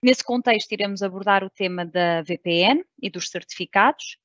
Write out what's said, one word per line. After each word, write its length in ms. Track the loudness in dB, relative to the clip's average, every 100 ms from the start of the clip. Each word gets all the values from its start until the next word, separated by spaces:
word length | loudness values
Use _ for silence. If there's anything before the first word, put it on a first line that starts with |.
Nesse 220 | 4 2
contexto, 480 | 0 -2 2 0 0
iremos 300 | -6 -4 -4
abordar 420 | -6 -4 2 2
o 60 | 0
tema 340 | _ -4 -4
da 380 | -4 0 0 0
V 160 | -2 -6
P 120 | 0 2
N 200 | 4 2 -2 _
e 120 | -10
dos 180 | -8 -10
certificados 880 | -10 -12 -12 -2 2 2 2 -10 -18